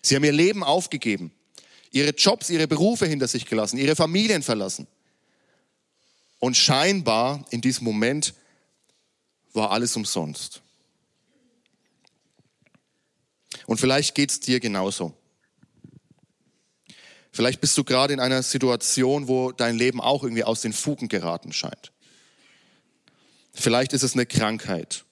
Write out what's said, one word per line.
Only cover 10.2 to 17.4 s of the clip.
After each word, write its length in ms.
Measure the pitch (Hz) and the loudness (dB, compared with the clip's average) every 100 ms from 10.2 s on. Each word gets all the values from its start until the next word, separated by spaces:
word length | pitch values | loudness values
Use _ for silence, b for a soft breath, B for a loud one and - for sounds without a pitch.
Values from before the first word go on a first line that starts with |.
| 78 76 - - _ _ _ _ _ _ _ _ _ _ _ _ _ _ _ _ _ _ _ _ _ _ _ _ _ _ _ _ _ B B | -6 -8 -14 -16 _ _ _ _ _ _ _ _ _ _ _ _ _ _ _ _ _ _ _ _ _ _ _ _ _ _ _ _ _ B B
Und 120 | 113 | 0
vielleicht 360 | 127 135 147 | 2 2 0
geht's 260 | - 143 - | 0 0 -2
dir 200 | - 127 | 0 0
genauso. 560 | 117 95 95 - 82 - _ _ _ _ _ _ - - _ _ _ _ _ _ _ _ _ B B B B | 0 -2 -2 -4 -8 -10 _ _ _ _ _ _ -20 -20 _ _ _ _ _ _ _ _ _ B B B B
Vielleicht 300 | - | -2